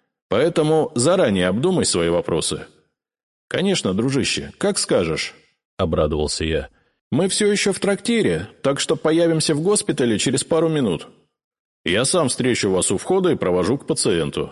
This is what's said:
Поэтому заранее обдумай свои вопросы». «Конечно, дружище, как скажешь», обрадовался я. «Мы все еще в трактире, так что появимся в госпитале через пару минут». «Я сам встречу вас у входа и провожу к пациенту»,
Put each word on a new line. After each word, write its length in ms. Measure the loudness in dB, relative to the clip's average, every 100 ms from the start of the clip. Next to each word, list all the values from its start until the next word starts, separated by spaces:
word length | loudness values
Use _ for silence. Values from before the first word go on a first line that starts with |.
| _ _ -4
Поэтому 640 | 0 2 2 2 2 0 0
заранее 540 | 2 4 2 2 2
обдумай 360 | 0 0 0 0
свои 240 | 0 0
вопросы». 560 | 0 0 -2 -2 -6 -10 _ _ _ _ _ _ _ -6
«Конечно, 460 | -2 0 0 0
дружище, 580 | -2 0 0 -2 -4 -8 -4
как 220 | -4 -2
скажешь», 560 | 0 0 0 -2 -6 -12 _ _ _ -6
обрадовался 680 | -2 0 0 0 -2 -4 -4
я. 240 | -4 -6 _ _ _ _
«Мы 160 | -2 0
все 240 | 0 0
еще 220 | 0 0
в 60 | -2
трактире, 680 | -2 -2 0 0 0 0 -4 -4
так 160 | -2 -2
что 160 | -2 -2
появимся 580 | 2 2 4 2 0
в 80 | 0
госпитале 560 | 0 0 0 0 0 0
через 260 | 0 -2
пару 260 | 0 0 2
минут». 380 | 2 0 -2 -6 -20 _ _ _ _ _ _ -2
«Я 200 | 0 2
сам 240 | 2 0
встречу 420 | 0 0 0 0
вас 200 | 0 0
у 60 | -2
входа 340 | 0 2 2
и 40 | 2
провожу 420 | 2 0 0 -2
к 80 | -2
пациенту», 680 | -2 0 0 0 -4 -8